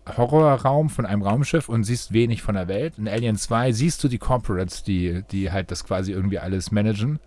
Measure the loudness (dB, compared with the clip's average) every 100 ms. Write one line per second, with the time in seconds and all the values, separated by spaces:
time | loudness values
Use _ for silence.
0 | -8 -2 2 6 6 4 2 2 2 0
1 | -2 0 2 2 2 0 0 0 0 -2
2 | 0 2 2 0 -2 -2 -2 -2 -4 -4
3 | -4 -2 0 0 0 0 2 2 0 0
4 | -2 0 0 0 0 -2 -2 -4 -2 0
5 | 0 -2 -4 -4 -2 -2 -4 -6 -4 -2
6 | -2 -2 -2 -2 -2 -4 0 0 2 0
7 | -2 -4